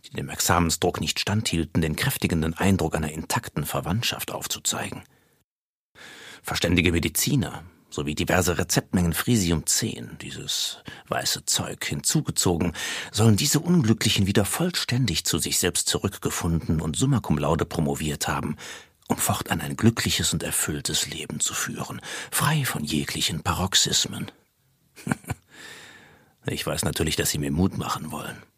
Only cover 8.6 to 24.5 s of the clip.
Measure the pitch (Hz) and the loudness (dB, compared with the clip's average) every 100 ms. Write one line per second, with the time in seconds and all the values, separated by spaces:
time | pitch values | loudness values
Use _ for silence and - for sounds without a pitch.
8.6 | 90 - - 95 87 80 - 117 87 80 | 2 0 0 0 2 0 2 2 4 0
9.6 | - - 113 - 58 - - - - - | 2 0 -2 -6 -12 -12 -12 -10 -6 -4
10.6 | - - - - - - - - - - | -4 -8 -16 -18 -6 -4 -2 -4 -2 -2
11.6 | - - - 73 - 160 - - 98 85 | -2 -6 -4 -2 2 0 0 2 2 4
12.6 | 87 - - - - 101 113 101 143 147 | 2 -2 -6 -6 -6 6 6 6 4 2
13.6 | 170 180 113 110 113 - 95 101 98 - | 4 4 6 4 4 2 6 6 4 2
14.6 | 180 - - 123 131 80 - 78 - - | 0 0 -2 2 2 0 0 0 0 2
15.6 | 90 - - - 98 - - - 87 82 | 2 0 0 0 -2 -2 -4 -2 0 0
16.6 | - 80 82 76 135 127 - 76 71 82 | 0 0 0 0 2 2 2 0 2 0
17.6 | - - 73 71 78 73 - 76 - 76 | 0 0 0 0 -4 -2 -2 -2 -2 -6
18.6 | - - - _ _ - - 98 - 87 | -10 -16 -18 _ _ -2 0 0 -2 -4
19.6 | 73 69 113 117 90 - 82 80 - - | -4 4 4 4 0 0 0 0 -2 -2
20.6 | - 76 - 78 - 76 - 73 - - | -2 -2 -2 -2 -2 -6 -8 -4 -2 -2
21.6 | - - - - - - - - - 156 | -4 -4 -6 -8 -10 -12 -6 2 4 4
22.6 | 131 - 73 73 71 76 - 80 - 82 | 2 -2 -2 -2 -2 -2 -2 -2 -2 0
23.6 | 95 - - - - - - - _ | 2 2 2 2 0 -4 -10 -12 _